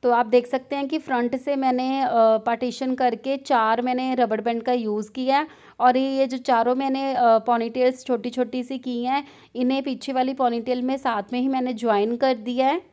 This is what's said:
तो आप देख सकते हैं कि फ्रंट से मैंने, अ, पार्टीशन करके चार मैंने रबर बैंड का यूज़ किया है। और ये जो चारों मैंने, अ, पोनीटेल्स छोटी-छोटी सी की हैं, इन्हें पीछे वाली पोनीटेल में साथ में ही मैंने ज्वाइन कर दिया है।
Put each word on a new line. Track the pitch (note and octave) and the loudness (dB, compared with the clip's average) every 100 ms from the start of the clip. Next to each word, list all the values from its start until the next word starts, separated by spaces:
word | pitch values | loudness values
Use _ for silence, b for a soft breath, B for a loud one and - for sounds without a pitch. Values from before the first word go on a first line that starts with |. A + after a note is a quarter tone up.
तो | B3 | 2
आप | A#3+ A#3 | 2 4
देख | B3 A#3+ | 2 2
सकते | C#4 C#4 C#4 | -6 -4 -6
हैं | C#4 | -4
कि | D#4 | -4
फ्रंट | - B3+ A#3+ B3+ | -2 -2 -2 -4
से | C4 C#4 | -4 -2
मैंने, | C4 B3 B3+ C4+ | 0 0 0 -2
अ, | C4+ | 0
पार्टीशन | A#3 A3+ A3 A3 A#3 B3+ A#3 C4 B3+ | 4 4 4 0 -2 -4 -4 -4 0
करके | B3+ A#3 C4 C4+ | 0 0 -4 -6
चार | C4+ C4 A3 A3+ | 0 2 4 2
मैंने | B3 B3+ C4 B3+ | 0 -2 -2 0
रबर | A#3 G#3+ | 0 0
बैंड | G#3+ A#3 | -2 -4
का | A#3 | 0
यूज़ | B3 A3 G#3 G#3 | -2 0 -4 -6
किया | - B3+ C#4 | -6 0 0
है। | D#4 B B B | 0 B B B
और | B3 B3+ | 4 4
ये | C4+ C4+ C4+ | 0 0 0
जो | B3+ | -2
चारों | B3+ A#3+ A#3 B3+ | 0 2 2 0
मैंने, | C#4 C4+ C4+ | 0 -2 -2
अ, | C4+ | 2
पोनीटेल्स | A#3+ A3+ A3 A#3 A#3 B3 B3+ B3+ - | 4 4 4 0 0 2 0 0 -4
छोटी-छोटी | A#3+ A#3+ A#3+ B3 B3+ | -4 -2 -4 -4 -4
सी | B3 C4+ | -6 -8
की | B3+ A#3+ | -6 -6
हैं, | A#3+ C4+ C#4+ B B A#3+ | -2 -4 -4 B B -2
इन्हें | B3+ C4+ | 0 0
पीछे | C#4 B3+ - | -2 -6 -4
वाली | C4 C4 | -2 -2
पोनीटेल | C4+ B3+ A#3 A3+ B3 | 2 0 0 -2 -2
में | B3+ C4 | -2 -2
साथ | C4 A3+ G3+ | -2 -4 -4
में | B3 | -2
ही | C4 | 0
मैंने | C4 B3+ | 0 -2
ज्वाइन | A3+ A#3 G#3 G#3 A#3 | -2 2 2 2 2
कर | C4 | 0
दिया | B3 G#3+ B3 C4 | 0 -4 0 2
है। | E4 - | 2 -4